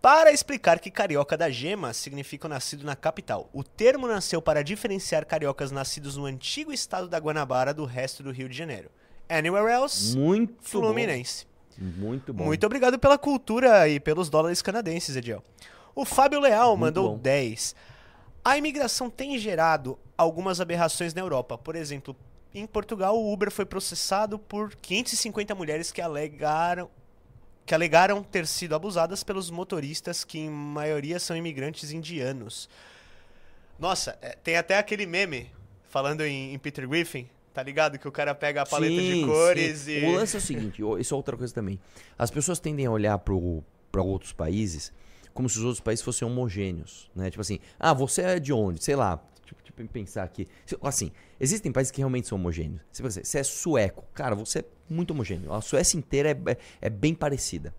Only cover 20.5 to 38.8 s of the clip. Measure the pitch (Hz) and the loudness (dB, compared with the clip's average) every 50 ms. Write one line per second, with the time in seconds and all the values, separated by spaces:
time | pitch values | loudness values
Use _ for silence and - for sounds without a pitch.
20.5 | 185 170 180 165 170 170 170 160 - - 175 170 156 175 185 185 147 127 123 - | -2 -2 -2 -2 0 0 2 0 0 -2 -4 -4 -4 -4 -4 -2 -2 -2 -2 -4
21.5 | 127 117 - - 160 165 160 143 143 139 131 - 131 - - - - - - - | -8 -12 -10 -10 -8 -8 -6 -8 -8 -10 -10 -12 -16 -16 -16 -20 -20 -20 -20 -16
22.5 | - 202 208 220 - 214 202 - 226 202 185 190 208 226 220 214 208 190 208 202 | -14 -12 -12 -6 -6 -6 -4 -4 -4 -2 2 2 2 2 2 0 0 0 -2 -2
23.5 | - - 196 190 - 190 190 - - - - - 196 196 220 214 208 208 - - | -2 -4 -6 -4 -4 -6 -6 -6 -6 -4 -2 0 0 0 0 -2 -4 -8 -10 -8
24.5 | - 208 214 208 - - - - 180 208 247 240 - 214 - 233 202 220 202 202 | -6 -6 -6 -6 -8 -14 -8 -4 -2 -2 -2 0 -2 -2 -2 -2 -4 -6 -4 -4
25.5 | 208 190 175 151 151 156 165 - - - 175 170 151 143 151 156 - - 151 151 | -6 -6 -4 -4 -4 -4 -4 -6 -6 -6 -6 -4 -4 -4 -4 -6 -6 -4 -2 0
26.5 | 151 156 170 175 175 175 180 - - - - - - _ _ _ - - - - | 2 2 2 0 0 -2 -4 -12 -14 -20 -20 -20 -20 _ _ _ -20 -20 -20 -20
27.5 | - _ _ - 165 160 170 170 143 165 180 196 202 202 202 - - 196 165 151 | -20 _ _ 0 2 2 2 6 8 8 8 8 4 0 -2 -2 -2 -2 -2 0
28.5 | - - - 170 151 156 165 208 190 175 165 170 190 196 - - 202 190 190 170 | -4 -4 -4 -2 -2 -2 -2 -2 0 0 0 0 0 -6 -6 -4 -4 -6 -4 -6
29.5 | 170 170 185 185 190 170 143 139 156 - - - 175 - - _ - 160 156 156 | -8 -8 -6 -4 -4 -4 -4 -6 -8 -8 -8 -6 -6 -6 -8 _ -8 -8 -8 -6
30.5 | 151 147 147 147 147 147 147 151 156 147 139 147 170 175 - - 175 165 170 170 | -6 -6 -8 -6 -6 -4 -2 -2 -2 -2 -2 -4 -4 -4 -4 -4 -6 -6 -6 -6
31.5 | 156 135 131 151 156 - - 147 147 165 160 151 175 160 127 127 139 131 113 101 | -6 -6 -6 -6 -8 -8 -12 -10 -10 -10 -10 -8 -6 -4 -4 -4 -4 -6 -10 -12
32.5 | - - - - - - - - - - - - - - - - - - - - | -12 -12 -14 -14 -18 -20 -20 -20 -20 -20 -20 -20 -20 -20 -20 -20 -20 -20 -20 -20
33.5 | - - - - - - 151 180 190 - - - - - - 127 - - _ 165 | -20 -20 -20 -20 -14 -6 -2 -2 -2 -2 -2 -6 -8 -10 -14 -16 -16 -8 _ 0
34.5 | 165 170 170 170 190 202 208 208 214 202 208 175 165 180 202 185 147 123 117 - | 0 0 2 4 2 2 2 2 -2 -4 -4 -2 0 0 0 0 -2 -8 -10 -12
35.5 | - - - - - - _ - - 139 135 139 151 156 156 151 143 135 135 135 | -18 -20 -20 -20 -20 -20 _ -4 -2 -2 0 0 -2 -2 -2 -2 -2 -4 -6 -8
36.5 | 135 135 - 147 139 - 131 127 143 170 170 165 - 135 123 123 _ _ _ _ | -10 -8 -8 -8 -8 -8 -8 -2 -2 -2 -2 -2 -6 -12 -12 -12 _ _ _ _
37.5 | _ - 131 135 139 143 156 151 143 135 - 147 135 - 147 143 143 139 - 147 | _ -8 -8 -4 2 2 2 2 2 -4 -10 -10 -4 -2 -2 -2 -2 -2 -2 -2
38.5 | 147 143 139 - - 147 | 0 0 -2 0 0 2